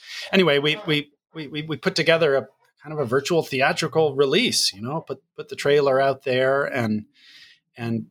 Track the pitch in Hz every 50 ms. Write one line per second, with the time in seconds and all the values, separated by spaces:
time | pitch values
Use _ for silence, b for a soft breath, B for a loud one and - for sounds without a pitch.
0 | B B B B B B - 190 185 156 143 143 143 151 156 151 - 160 151 147
1 | 147 _ _ _ _ _ - 160 151 131 156 151 156 160 151 135 - 185 180 175
2 | 156 165 165 165 165 143 139 131 - - _ _ _ _ _ _ - 147 156 151
3 | 139 110 120 139 139 - 175 160 147 - 139 131 135 151 175 - 165 151 127 160
4 | 160 151 135 135 143 135 143 202 254 185 113 - - - - 95 107 127 147 165
5 | - - - - _ _ _ - 151 - 135 - - 143 143 147 143 139 131 131
6 | 135 139 135 135 - 135 127 127 131 131 135 139 147 - - 131 117 110 107 107
7 | - _ b b b b b b b b b b b _ - - 117 117 117 113
8 | 110 -